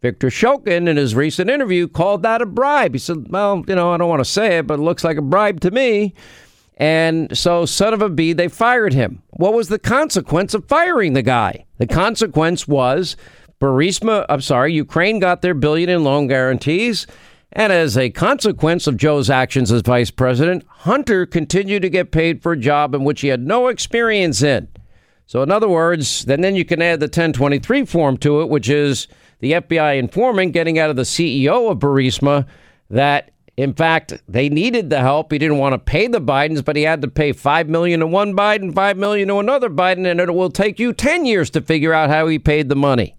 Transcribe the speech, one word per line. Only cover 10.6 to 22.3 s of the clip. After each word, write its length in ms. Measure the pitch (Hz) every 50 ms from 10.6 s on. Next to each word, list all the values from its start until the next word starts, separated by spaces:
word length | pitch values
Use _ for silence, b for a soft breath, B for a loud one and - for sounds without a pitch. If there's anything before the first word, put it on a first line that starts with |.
| -
firing 460 | - 277 311 339 359 349 254 208 165 127
the 100 | 135 117
guy? 420 | 127 127 120 - 196 - - - _ _ -
The 80 | 123
consequence 800 | 117 - 156 180 214 226 - 220 190 131 143 160 165 175 - -
was 500 | - 147 135 127 123 131 160 185 165 - B B B B B B B B _
Burisma, 680 | - 139 131 131 151 185 185 - - 226 220 208 - -
I'm 120 | 110 135
sorry, 320 | 135 - - 123 127 151 170
Ukraine 480 | 151 143 - - 165 175 202 226 220
got 220 | 185 180 175 175 -
their 120 | 180 180
billion 340 | 143 127 151 151 160 170 175
in 140 | 180 175 156
loan 240 | 139 135 147 147
guarantees. 800 | 127 135 131 127 131 131 120 - 143 156 180 226 247 220 - - B B B B B B B B B -
And 200 | - 220 214 190
as 240 | 170 165 151 101
a 140 | 127 131 120
consequence 760 | - - 165 202 277 185 - 214 180 131 - 156 170 175 - 151
of 80 | 135
Joe's 340 | 104 - 151 151 143 131 -
actions 400 | 139 131 131 - - 135 127 92
as 120 | 113 120 104
vice 280 | 120 123 123 120 -
president, 540 | - - 131 127 127 120 147 170 185 180 -
Hunter 580 | _ - - - 165 220 277 277 - 214 185 180
continued 580 | 175 - 175 156 139 - 185 202 190 202 202 180
to 60 | 185
get 220 | 170 185 175 180
paid 320 | - 156 160 165